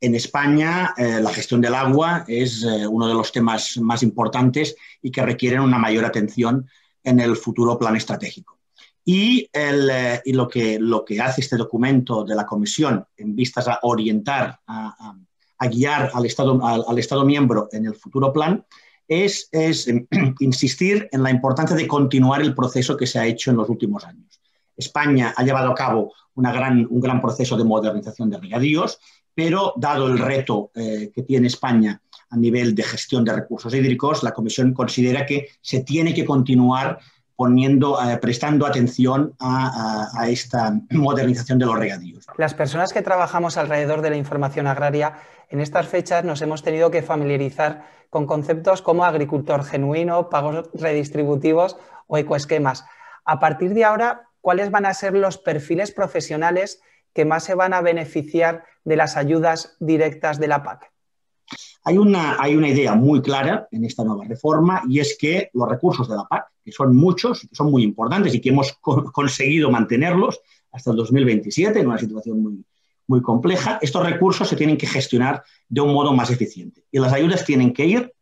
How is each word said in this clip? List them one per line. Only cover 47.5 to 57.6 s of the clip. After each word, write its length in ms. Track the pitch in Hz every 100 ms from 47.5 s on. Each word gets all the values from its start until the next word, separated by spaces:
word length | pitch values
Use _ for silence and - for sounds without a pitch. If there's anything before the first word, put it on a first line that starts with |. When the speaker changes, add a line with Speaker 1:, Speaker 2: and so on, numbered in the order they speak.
| - 151 156 - _ _
Speaker 2:
con 160 | 160 143
conceptos 560 | 156 147 160 180 185
como 240 | 180 170 175
agricultor 580 | 156 147 151 147 143
genuino, 640 | 143 139 139 156 170 170 175
pagos 400 | 151 147 156 165
redistributivos 1040 | - 156 147 143 151 147 147 151 160 185 - - - -
o 100 | 151
ecoesquemas. 680 | 151 147 143 156 139 131 - - - - -
A 140 | 151
partir 340 | 160 147 180
de 120 | 214 214
ahora, 440 | 214 233 240 - _
¿cuáles 320 | - 180 202
van 140 | 202 196
a 80 |
ser 200 | 190 196
los 240 | 190 196 185
perfiles 540 | - 151 147 170 208
profesionales 880 | - 190 170 143 156 170 175 202 - _ _ _
que 120 | - 156
más 180 | 160
se 120 | 165
van 180 | 185